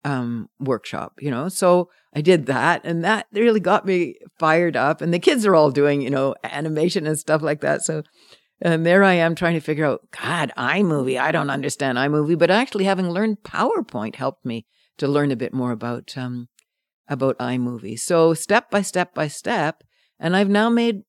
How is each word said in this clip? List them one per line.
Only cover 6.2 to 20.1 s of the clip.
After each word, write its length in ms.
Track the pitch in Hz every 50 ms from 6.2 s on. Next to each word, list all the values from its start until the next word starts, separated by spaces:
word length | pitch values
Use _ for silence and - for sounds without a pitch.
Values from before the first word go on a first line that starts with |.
| 135 135 - - -
animation 600 | - - 143 151 160 156 151 160 180 - 202 151
and 140 | 151 156 143
stuff 220 | - - 151 156
like 180 | 156 151 151 147
that. 240 | - 143 147 139 -
So, 200 | - 160 156 151 _ _ _ _ _ - _ _ _ _ _
and 240 | - 175 165 160 165
there 180 | 170 175 196 196
I 100 | 190 180
am 220 | 170 165 170 165
trying 200 | - 180 165 170
to 40 | 160
figure 260 | - - 151 143 156
out, 220 | 143 117 - _ _
God, 420 | - - - 123 165 170 151 123 -
iMovie, 640 | - 123 127 151 190 208 175 156 143 127 131 131 123
I 120 | 135 156 160
don't 160 | 160 147 143
understand 480 | 135 143 135 139 - - 143 135 123
iMovie, 420 | 123 131 143 147 151 151 151 170 156
but 100 | 170 170
actually 360 | 185 220 262 - - 202 190
having 240 | 196 196 185 185 175
learned 340 | 170 185 214 220 208 - _
PowerPoint 720 | - - - 208 269 453 381 226 - - 117 107 110 -
helped 300 | - 131 135 - _ _
me 200 | 127 117 117 - _ _ _ _ _ _
to 100 | - 151
learn 240 | 139 143 147 147 143
a 40 | 131
bit 180 | 110 127 - -
more 180 | 131 123 123
about, 460 | 120 110 113 120 120 117 - - -
um, 300 | 139 127 127 123 123 120 _ _ _ _ _ _ _ _ _ _ _ _
about 300 | - 143 123 135 135 127
iMovie. 640 | - 123 123 127 127 123 120 120 113 95 101 113 123
So 340 | - - 180 165 165 165 160
step 380 | 156 - - 202 180 - _
by 100 | - 202 190
step 300 | - - 185 175 170 _
by 140 | - 156
step, 560 | 147 - - - 196 240 202 151 156 - _ _ _ _ _ _ _